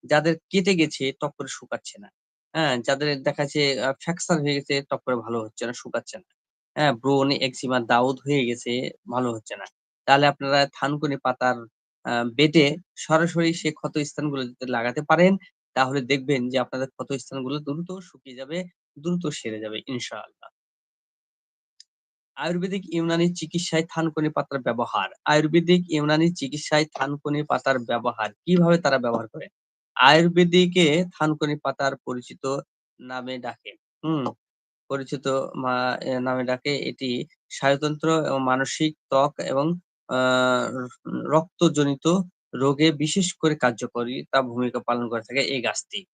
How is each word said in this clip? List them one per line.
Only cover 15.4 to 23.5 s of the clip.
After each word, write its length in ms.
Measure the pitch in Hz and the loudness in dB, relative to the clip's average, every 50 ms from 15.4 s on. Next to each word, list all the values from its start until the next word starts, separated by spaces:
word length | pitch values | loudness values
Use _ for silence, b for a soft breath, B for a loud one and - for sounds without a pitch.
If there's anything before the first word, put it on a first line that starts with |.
| b b b _ _ _ _ | b b b _ _ _ _
তাহলে 260 | 127 131 127 139 143 | 0 0 2 0 -2
দেখবেন 480 | 127 120 139 139 131 135 143 131 123 127 | 0 0 0 0 2 0 0 0 0 0
যে 100 | 127 127 | 0 0
আপনাদের 300 | 123 - - 131 131 135 | -2 0 -4 -6 -6 -6
ক্ষত 240 | _ - 127 - | _ -12 -6 -6
স্থানগুলো 460 | 139 131 - - 135 135 127 127 139 151 | -6 -8 -6 -8 -8 -8 -6 -4 -6 -6
দ্রুত 320 | 151 139 147 160 175 180 185 190 | -4 -6 -6 -6 -6 -8 -10 -14
শুকিয়ে 380 | 180 - _ 135 _ 135 127 | -14 -18 _ -20 _ -18 -16
যাবে, 220 | 123 135 135 160 180 180 180 _ _ _ _ _ 147 | -14 -12 -8 -8 -8 -8 -10 _ _ _ _ _ -8
দ্রুত 260 | 143 170 180 175 175 | -4 -2 -2 -2 -2
সেরে 340 | 151 143 - - 117 110 107 | -4 -6 -6 -8 -8 -8 -6
যাবে 180 | 110 107 107 110 - | -8 -8 -8 -10 -10
ইনশাআল্লাহ। 640 | - 135 120 - - - 107 - - _ _ - - _ _ _ _ _ _ _ _ _ _ _ _ _ _ _ _ _ _ _ _ _ _ _ _ _ _ - _ _ _ _ _ _ _ _ _ _ | -8 -8 -8 -8 -8 -10 -12 -14 -16 _ _ -20 -20 _ _ _ _ _ _ _ _ _ _ _ _ _ _ _ _ _ _ _ _ _ _ _ _ _ _ -20 _ _ _ _ _ _ _ _ _ _
আয়ুর্বেদিক 460 | 127 143 165 180 175 175 190 185 202 190 - - | -6 -4 -4 -2 -2 -2 -4 -4 -6 -6 -4 -4
ইউনানি 400 | 165 165 165 165 170 170 175 175 | -2 0 0 2 2 2 2 0
চিকিৎসায় 520 | - 160 156 | -2 -8 -6